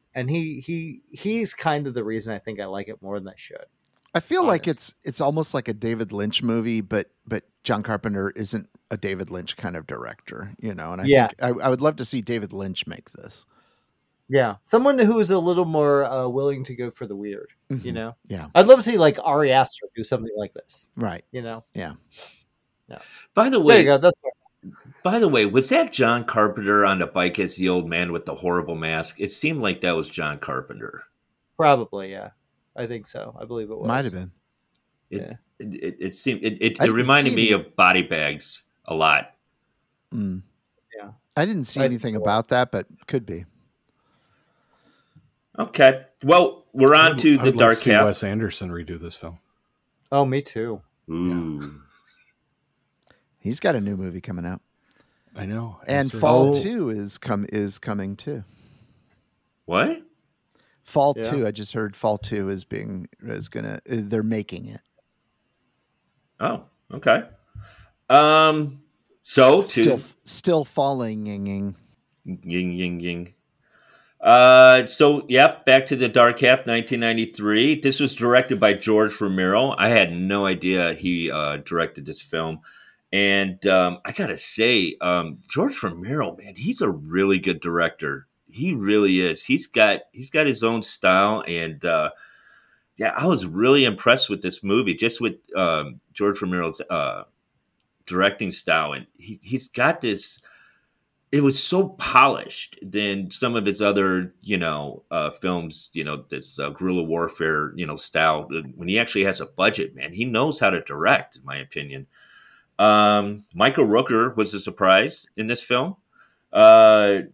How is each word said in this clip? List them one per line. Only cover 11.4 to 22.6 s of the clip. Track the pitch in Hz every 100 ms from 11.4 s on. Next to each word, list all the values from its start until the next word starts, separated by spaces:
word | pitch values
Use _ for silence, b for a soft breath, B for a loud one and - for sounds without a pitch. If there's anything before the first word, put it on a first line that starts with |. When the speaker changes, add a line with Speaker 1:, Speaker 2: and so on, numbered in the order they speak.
Speaker 2:
think | 127 123
I, | 135
I |
would | 127
love | 147 151
to | 120
see | 131
David | 101 117 101
Lynch | 98 98 90 -
make | - -
this. | - - - - _ _ _ _ _ _ _ -
Speaker 1:
Yeah, | 135 120 101
someone | - 233 269 269
who | 214 226
is | 180
a | 190
little | 170 180 170
more, | 156 147 143 131
uh, | 131 127
willing | 127 139 135
to | 131 120
go | 120
for | - 110
the | 101
weird, | 104 101 - _ -
you | 131
Speaker 2:
Mm-hmm. | 120
Speaker 1:
know? | 113 113 - -
Speaker 2:
Yeah. | 92 76 170
Speaker 1:
I'd | 208
love | 262
to |
see, | 220 220
like, | 156 139
Ari | 160 147 143
Aster | 131 123 - - 113
do |
something | 110 123 113 104
like | 101
this. | - - - - -
Speaker 2:
Right. | 110 87 _
Speaker 1:
You | 127
know? | 117 113 - -
Speaker 2:
Yeah. | 82 - _ B B B B _